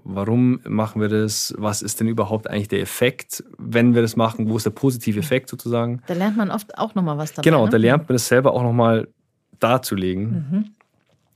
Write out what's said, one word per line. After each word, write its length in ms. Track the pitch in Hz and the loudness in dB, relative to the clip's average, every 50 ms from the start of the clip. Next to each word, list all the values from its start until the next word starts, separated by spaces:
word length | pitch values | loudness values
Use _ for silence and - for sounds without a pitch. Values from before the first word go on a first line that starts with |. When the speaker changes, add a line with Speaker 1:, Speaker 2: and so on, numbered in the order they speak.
| - | -12
Speaker 1:
warum 560 | 95 95 98 98 110 113 123 127 123 127 - - | -10 -6 -4 -2 0 2 4 4 2 2 0 -4
machen 360 | 107 104 104 110 107 - 110 107 | -4 -2 -2 -2 -2 -2 -2 -2
wir 60 | 101 | 0
das? 440 | 107 107 110 107 104 - - - - - | 0 0 0 -2 -2 -4 -6 -6 -8 -6
Was 240 | 104 104 101 - 107 | -4 -4 -4 -4 -6
ist 180 | 101 - - | -8 -4 -2
denn 60 | 113 113 | -2 -2
überhaupt 400 | 117 113 104 95 110 110 110 - | 0 -2 -2 -2 -4 -4 -4 -6
eigentlich 200 | - 104 104 104 | -6 -6 -4 -2
der 120 | 98 98 | -4 -4
Effekt, 640 | 98 - - - 120 123 - - - - - - - - - - | -4 -4 -2 0 0 0 0 -4 -12 -14 -14 -14 -14 -18 -18 -14
wenn 360 | 120 117 113 117 120 123 120 | -10 -2 2 4 4 6 6
wir 60 | 117 117 | 4 4
das 140 | 110 113 | 2 2
machen? 320 | 120 113 113 113 - 110 107 | 0 0 0 0 -2 -4 -2
Wo 80 | 110 | -2
ist 80 | 113 - | -2 -2
der 60 | 107 | -4
positive 480 | 104 - - 139 127 117 - 117 104 104 | -4 0 0 0 0 0 -4 -4 -2 -2
Effekt 300 | 82 - 135 131 - - | -2 0 -2 -2 -2 -6
sozusagen? 500 | - - - 120 120 117 117 120 120 123 - | -14 -12 -6 -4 -2 -2 -2 -2 -4 -8 -8
Speaker 2:
Da 80 | - 180 | -6 -4
lernt 220 | 175 185 214 208 233 | -2 -2 0 0 0
man 120 | 208 185 | -2 -2
oft 280 | - 220 - - - - | -4 -6 -8 -10 -8 -6
auch 160 | 202 220 - | -6 -4 -2
nochmal 240 | 196 180 160 147 143 | -2 -2 -2 -2 -4
was 140 | 156 156 - | -6 -6 -6
dabei, 100 | - 143 | 0 2
Speaker 1:
Genau, 220 | 165 160 139 110 | 4 4 6 4
Speaker 2:
ne? 60 | 107 | 4
Speaker 1:
da 60 | 120 | 4
lernt 320 | 110 110 120 135 147 151 - | 4 4 4 4 4 2 0
man 60 | 127 | 0
das 140 | 120 - - | 0 2 4
selber 240 | 123 127 131 139 - | 2 4 4 4 2
auch 80 | 123 123 | 2 0
nochmal 460 | 120 120 120 117 117 113 110 - - _ _ _ _ _ _ _ _ - _ | 0 2 2 4 4 4 2 0 -4 _ _ _ _ _ _ _ _ -6 _
darzulegen. 720 | - 113 123 127 127 - - 95 92 92 92 95 - 120 113 | 2 2 2 2 0 -2 -4 -2 -2 -2 -2 -2 -4 -4 -4
Speaker 2:
Mhm. 320 | 170 151 131 170 202 214 208 - _ _ _ _ _ _ _ _ _ _ _ _ | -4 -4 -4 -4 -4 -4 -4 -10 _ _ _ _ _ _ _ _ _ _ _ _